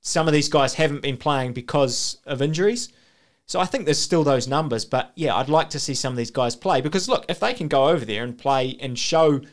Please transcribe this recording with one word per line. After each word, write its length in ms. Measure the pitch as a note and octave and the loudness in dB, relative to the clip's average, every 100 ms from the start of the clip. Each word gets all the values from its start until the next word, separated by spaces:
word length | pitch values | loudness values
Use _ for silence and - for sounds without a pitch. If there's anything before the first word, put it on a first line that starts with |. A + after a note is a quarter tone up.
Some 260 | - E3+ D#3+ | -2 0 2
of 60 | |
these 160 | D3+ C#3+ | 2 2
guys 240 | D#3 C3+ | 2 2
haven't 260 | - D#3 C#3+ | 2 0 0
been 160 | C#3 B2+ | -4 -4
playing 380 | D3+ C#3+ B2+ | -2 0 -2
because 640 | B2 B2 D3 C3+ A#2+ - - - | -6 -2 2 2 0 -6 -8 -8
of 160 | B2+ | -2
injuries. 480 | C#3+ D#3 G3+ A#3+ - _ _ _ _ _ _ | -2 2 0 0 -8 _ _ _ _ _ _
So 140 | - | -4
I 60 | F#3 | -2
think 180 | C#4 | -2
there's 140 | D#3 D#3 | 0 -2
still 260 | - F3 | 2 2
those 240 | C#3+ C3+ B2+ | 4 2 2
numbers, 380 | C#3 D#3 A#2 - | -2 0 -4 -2
but 260 | C3 - - | -4 -4 -4
yeah, 200 | D#3 G2 | -2 0
I'd 140 | C3+ | 2
like 180 | D#3 D#3 | 0 0
to 80 | D3 | -6
see 140 | - | -6
some 220 | C3 C3 | -4 -4
of 20 | B2 | -4
these 140 | A#2 | -4
guys 260 | - B2 A#2+ | -2 -2 -2
play 240 | F#3+ D3 | 0 0
because, 300 | D3 - G#3 | 0 -4 -2
look, 160 | B3 - | -2 -2
if 120 | - | -4
they 120 | A3 | -2
can 160 | B3 D#3 | -2 0
go 200 | C#3+ C3+ | 2 4
over 140 | E3+ | 2
there 220 | A2 G#2+ | 0 -6
and 140 | B2 B2 | -6 -4
play 400 | C#3 C3+ C3 C3 | 0 0 0 -6
and 180 | C#3 A#2+ | -8 -6
show 440 | - D#3+ D#3+ C#3+ - | 0 4 4 4 -2